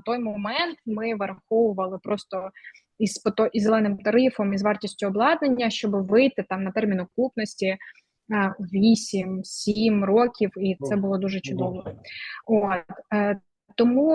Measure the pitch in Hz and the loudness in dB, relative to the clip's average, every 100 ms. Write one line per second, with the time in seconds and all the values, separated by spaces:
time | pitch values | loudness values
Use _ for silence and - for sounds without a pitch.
0 | 220 240 226 208 208 269 349 320 226 214 | -4 -4 -4 -6 -4 -4 -4 -6 -8 -4
1 | 226 220 196 190 _ 226 226 190 185 190 | -4 -4 -6 -8 _ 2 2 0 -4 -6
2 | 214 208 - 190 190 - - - _ _ | -6 -6 -6 -10 -10 -14 -20 -20 _ _
3 | 214 - 220 214 220 226 208 220 208 196 | -2 0 -4 0 0 2 2 2 2 0
4 | 214 233 262 - 202 196 208 202 202 - | 2 4 4 2 -2 0 0 -2 -6 -6
5 | 202 202 254 330 285 247 233 - 214 196 | -4 0 2 2 0 0 0 -2 -2 -2
6 | 190 220 269 - 190 190 190 208 214 185 | 2 4 4 2 -6 -4 -4 -2 0 0
7 | 180 - 254 - 214 - 190 190 - - | -2 -2 -2 -2 -8 -2 -2 -2 -10 -20
8 | _ _ - 214 190 196 180 190 220 220 | _ _ -4 0 0 -2 -4 2 4 4
9 | - 190 185 190 - - - 208 226 202 | 2 -4 -4 -6 -8 -6 -2 0 2 2
10 | 196 214 240 - 202 185 190 180 135 202 | 4 4 2 0 -2 0 -4 -2 -2 -2
11 | 196 190 190 190 - 180 185 185 - - | 0 -2 -2 -4 -6 -4 -4 -4 -10 -14
12 | - - - - - 214 202 180 - 180 | -16 -16 -14 -14 0 0 2 -2 -6 -16
13 | - 208 202 202 - _ _ - 240 254 | -4 0 0 -2 -8 _ _ 2 4 4
14 | 302 | 4